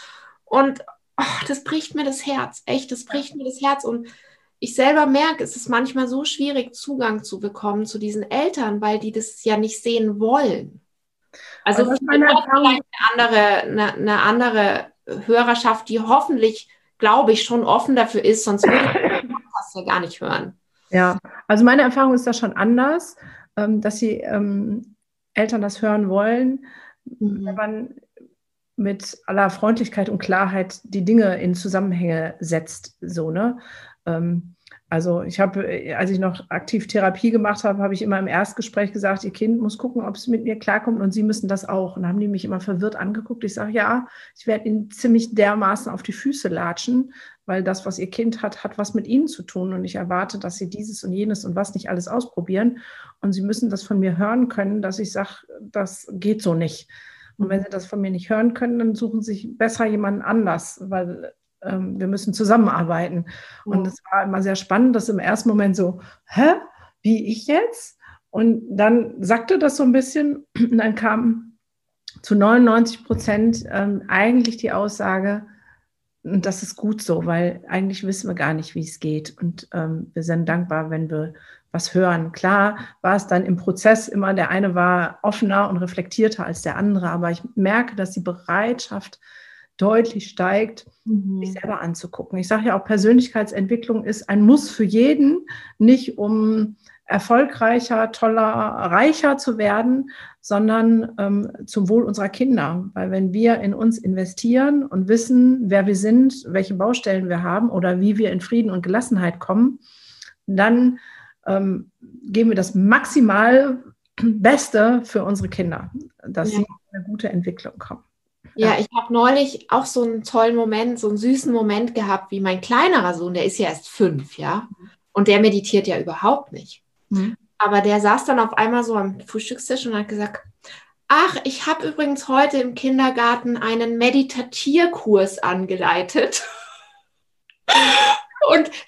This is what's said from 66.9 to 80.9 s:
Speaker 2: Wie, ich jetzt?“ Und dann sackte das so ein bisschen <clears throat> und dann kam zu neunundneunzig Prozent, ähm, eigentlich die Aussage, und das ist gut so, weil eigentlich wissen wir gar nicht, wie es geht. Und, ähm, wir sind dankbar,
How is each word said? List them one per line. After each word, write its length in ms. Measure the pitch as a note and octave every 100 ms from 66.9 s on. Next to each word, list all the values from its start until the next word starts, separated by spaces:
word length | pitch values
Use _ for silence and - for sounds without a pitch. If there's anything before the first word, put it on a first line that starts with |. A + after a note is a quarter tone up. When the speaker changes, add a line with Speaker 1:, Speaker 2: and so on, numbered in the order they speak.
| _
Speaker 2:
Wie, 240 | G#3 A3 G#3+
ich 200 | A3 -
jetzt?“ 500 | D#4+ A#4 - - _ - - _
Und 320 | A3 A3+ A3+ - G3
dann 460 | G#3+ A#3+ - -
sackte 360 | F#3+ A#3 - F#4
das 180 | D4 C#4+
so 60 |
ein 100 | B3+
bisschen 520 | C4 C4 D#4 D4 C#4+ -
<clears throat> 80 | -
und 200 | A#3 A3+
dann 160 | A3
kam 640 | G#3+ A3+ A3 A#3+ A3+ - _ _ _ _ _ - -
zu 120 | - G#3
neunundneunzig 680 | G3+ B3 A#3+ A3+ A#3 -
Prozent, 600 | - A3+ - G#3+ A3+ A3+ -
ähm, 340 | G3 G3+ G3 -
eigentlich 480 | F#3 A3 B3 A#3 A3+
die 140 | G#3+
Aussage, 760 | F#3+ G#3 G#3 G3 F#3+ G3 G#3 - _ _ _ _ _ _ _
und 240 | D#3+ F#3+ F#3+
das 160 | F#3+
ist 140 | - -
gut 260 | G#3+ G#3+
so, 240 | - E3 E3
weil 360 | E3+ F3 F3+ -
eigentlich 380 | F#3+ F#3+ F#3+ G3
wissen 220 | F#3+ F#3+
wir 60 |
gar 200 | E3+ D3+
nicht, 200 | D#3 D#3
wie 60 | -
es 180 | D#3 -
geht. 380 | D#3 D3+ D3+ -
Und, 260 | E3+ E3 -
ähm, 360 | F3 D#3+ D#3+ -
wir 80 | E3+
sind 260 | E3 E3 E3
dankbar, 400 | F3 F3 D#3 D#3